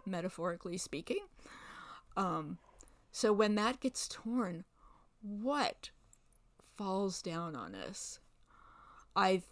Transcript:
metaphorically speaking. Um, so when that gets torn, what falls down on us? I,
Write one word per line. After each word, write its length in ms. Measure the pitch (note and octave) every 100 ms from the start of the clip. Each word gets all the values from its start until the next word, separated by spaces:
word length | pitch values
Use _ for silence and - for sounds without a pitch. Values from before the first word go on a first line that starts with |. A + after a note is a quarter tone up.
| G3
metaphorically 720 | F3+ F3+ - F3 E3+ F3+ F3
speaking. 480 | - C#3+ - G4+ G#4 - - - - - - - - -
Um, 400 | F#3+ D#3+ D3+ F3 - - - - _
so 180 | - G#3+
when 220 | G#3 G#3+ G#3
that 240 | A3 C4
gets 280 | B3+ - -
torn, 560 | - A3+ B3 F#3+ E3 - _ - - - _
what 720 | G#3 G#3 B3 C#4+ A3+ - - - - - _ _ _ - - -
falls 460 | G3+ F#3+ G3 F3+
down 340 | F3 E3 E3+ C#3
on 200 | F2+ F#2+
us? 440 | - G3+ - - - _ - - - - - - - -
I, 260 | F#3+ F#3+ -